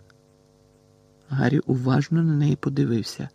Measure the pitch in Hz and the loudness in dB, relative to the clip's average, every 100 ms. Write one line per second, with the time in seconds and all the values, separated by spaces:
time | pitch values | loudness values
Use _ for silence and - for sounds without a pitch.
0 | - _ _ _ _ _ _ _ _ _ | -12 _ _ _ _ _ _ _ _ _
1 | _ _ - 135 123 147 - 131 131 131 | _ _ -8 -2 2 2 0 0 2 0
2 | 143 165 165 147 147 143 139 139 135 117 | 2 0 2 2 2 0 -2 -2 0 -2
3 | 95 - - | -4 -10 -14